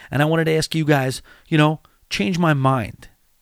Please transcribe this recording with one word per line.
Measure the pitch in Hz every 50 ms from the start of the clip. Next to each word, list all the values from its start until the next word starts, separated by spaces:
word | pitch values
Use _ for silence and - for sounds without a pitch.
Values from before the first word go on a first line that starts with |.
| - -
And | - 127
I | 147
wanted | 151 165 165 160
to | 160
ask | 156 156 151 - -
you | 160 156
guys, | 143 151 139 131 131 127 - - - - - _ -
you | 165 151
know, | 151 151 156 156 _ _ _ _ _ -
change | - - 202 202 185 165
my | 180 160 151
mind | 139 135 135 131 127 107 - - - - - _ _ _ _ _ _